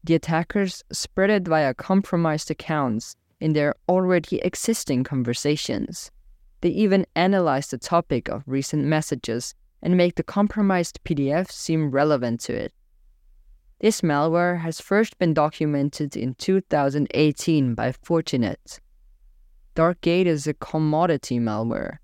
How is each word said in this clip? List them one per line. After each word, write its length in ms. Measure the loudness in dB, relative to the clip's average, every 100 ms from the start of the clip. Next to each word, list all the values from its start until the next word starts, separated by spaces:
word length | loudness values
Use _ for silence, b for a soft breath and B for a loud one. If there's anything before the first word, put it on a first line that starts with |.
The 140 | 2 0
attackers 640 | 2 -2 0 -2 -2 -6 _
spread 360 | -10 -6 0 2
it 160 | 2 2
via 280 | 2 2
compromised 760 | -2 0 0 2 0 0 -2 -4
accounts 680 | -8 -4 -2 0 -2 -8 -20 _ _
in 100 | 0
their 240 | 2 0 -2 0
already 480 | 2 4 2 2 -2
existing 640 | -2 -2 -2 -2 0 0
conversations. 1040 | 0 -2 -2 -2 0 -2 -2 -6 -6 -10 -16 -20 -20 -20 -20 _
They 80 | -2
even 360 | 2 4 4 2 0
analyze 500 | 2 4 2 0 -2
the 100 | -10
topic 520 | 0 0 2 -4 -2
of 180 | -8 -4
recent 380 | -4 -2 -2 0
messages 680 | 0 -2 -6 -4 -6 -6 -16 _ _
and 160 | 0 2
make 180 | 2 0
the 80 |
compromised 800 | -4 0 0 2 2 2 -2 -8
P 120 | -4 -2
D 180 | 0
F 180 | 0 -2
seem 400 | -8 -2 0 2
relevant 480 | 2 2 2 0 -4
to 120 | -4
it. 200 | -6 -6 _ _ _ _ _ _ -20 -20 -20 _ _
This 180 | 0 2
malware 640 | 0 2 2 2 0 0
has 180 | -4 -8
first 400 | 0 0 0 _
been 140 | 2
documented 840 | 2 0 0 -2 0 -2 -2 -6 -4
in 180 | -6 -4
two 260 | 0 0
thousand 460 | 2 0 2 0 0
eighteen 640 | 2 2 2 0 2 2 0
by 160 | -4
Fortinet. 880 | -6 -2 -2 0 -2 -2 -4 -14 -20 _ _ -20 _ -20 _ _ _ _ 0
Darkgate 520 | 0 2 0 2 2
is 200 | 2 -2
a 60 |
commodity 840 | -6 -4 0 0 2 2 0 -2 -2
malware. 580 | -2 -2 -4 -4 -6 -12